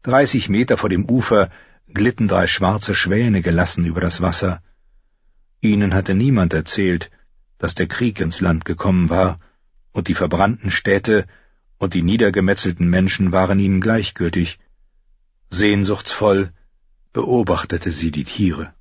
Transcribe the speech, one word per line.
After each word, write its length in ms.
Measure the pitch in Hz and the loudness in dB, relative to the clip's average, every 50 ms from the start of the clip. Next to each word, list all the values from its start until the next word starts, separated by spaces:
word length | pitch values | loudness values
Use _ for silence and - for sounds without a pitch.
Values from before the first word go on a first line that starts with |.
Dreißig 460 | - 131 127 135 143 139 - 120 92 - | -2 2 4 4 4 4 0 -2 0 0
Meter 280 | 95 104 120 - 123 | 0 0 2 2 0
vor 120 | - - 107 | 0 0 0
dem 200 | 92 90 101 - | 0 0 0 2
Ufer 420 | 120 131 110 - 117 104 95 - - - - _ _ _ _ - | 0 0 2 4 4 4 4 2 -2 -20 -20 _ _ _ _ -10
glitten 340 | - 92 104 123 123 - 117 98 | -2 0 0 0 2 0 0 2
drei 180 | 92 90 90 | 2 2 2
schwarze 480 | - - - 98 90 107 104 - - 95 | 0 0 0 0 0 0 0 -2 -2 -2
Schwäne 480 | - - 90 95 110 120 120 104 95 | -2 0 0 0 0 2 2 0 0
gelassen 420 | 82 90 82 87 87 - - - 87 | 0 0 2 2 0 0 0 -2 -2
über 160 | 82 80 87 | -2 -2 -2
das 200 | 87 87 - - | -2 -4 -2 -2
Wasser. 420 | 92 90 85 - 101 92 85 85 _ _ _ _ _ _ _ _ _ _ _ _ _ _ _ _ _ _ _ _ | -2 -2 -2 -2 -2 -4 -4 -6 _ _ _ _ _ _ _ _ _ _ _ _ _ _ _ _ _ _ _ _
Ihnen 340 | - 110 104 101 104 95 92 | 0 2 2 2 2 2 2
hatte 200 | 98 92 - 95 | 0 0 0 0
niemand 380 | 98 120 139 131 107 90 85 | 2 2 2 2 2 2 2
erzählt, 580 | - 80 78 - - - 98 92 90 82 - - _ _ _ _ _ _ _ _ _ _ | 0 -2 -4 -4 -4 -2 0 0 0 -2 -4 -10 _ _ _ _ _ _ _ _ _ _
dass 160 | - 82 - | -6 -6 -2
der 120 | - 92 | -4 -4
Krieg 340 | - - - 123 120 98 - | -4 -2 -2 -2 -2 -2 -2
ins 200 | 92 82 85 - | -6 -4 -2 -2
Land 240 | 92 90 82 80 - | 0 0 0 0 -2
gekommen 440 | - 85 - - 92 92 90 87 80 | -6 -8 -2 0 0 2 2 2 2
war, 320 | 85 92 92 92 87 85 - _ _ _ _ _ _ _ _ _ | 2 2 2 0 -2 -6 -14 _ _ _ _ _ _ _ _ _
und 160 | _ - 87 - | _ -6 -4 -4
die 60 | 85 | -2
verbrannten 560 | - 92 78 90 82 98 104 120 - - 101 | -2 -2 -2 0 0 0 0 0 -4 -4 -4
Städte 560 | 90 - - 104 98 101 - 113 107 104 - - - _ _ _ _ _ _ _ _ _ | -4 -2 0 0 0 0 2 2 2 2 0 -2 -16 _ _ _ _ _ _ _ _ _
und 160 | 98 92 - | -6 -2 -2
die 80 | 90 | 0
niedergemetzelten 840 | 82 90 104 113 117 101 90 98 92 95 101 - - 98 85 - 87 87 | 0 0 2 2 2 2 2 2 2 2 0 0 -2 -6 -2 0 0 2
Menschen 440 | 87 92 95 95 - - 98 92 | 2 2 2 0 0 0 0 2
waren 260 | 87 92 92 92 101 98 | 2 2 2 2 2 2
ihnen 220 | 98 98 98 95 | 2 2 2 2
gleichgültig. 760 | 92 110 113 113 101 - - - 87 85 - 87 85 82 - _ _ _ _ _ _ _ _ _ _ _ _ _ _ _ _ _ _ _ | 2 2 0 0 -2 -4 -6 -4 -4 -2 0 -2 -4 -4 -6 _ _ _ _ _ _ _ _ _ _ _ _ _ _ _ _ _ _ _
Sehnsuchtsvoll 1040 | - 90 107 104 104 101 101 98 104 - - - - - 107 104 98 98 98 87 - _ _ _ _ _ _ _ _ _ _ _ _ | -4 0 0 2 2 0 0 -2 -2 -4 -6 -10 -6 0 2 2 2 2 0 -4 -8 _ _ _ _ _ _ _ _ _ _ _ _
beobachtete 800 | - 120 - 123 120 107 - 87 85 - - 87 82 - 92 | -6 -2 0 0 0 2 0 -2 -2 -2 -6 -8 -6 -4 -6
sie 180 | 80 - 85 82 | -6 -4 -6 -4
die 140 | 73 73 65 | -4 -6 -8
Tiere. 500 | - - - 101 90 80 78 78 - _ _ | -8 -4 -2 -2 -2 -2 -4 -10 -14 _ _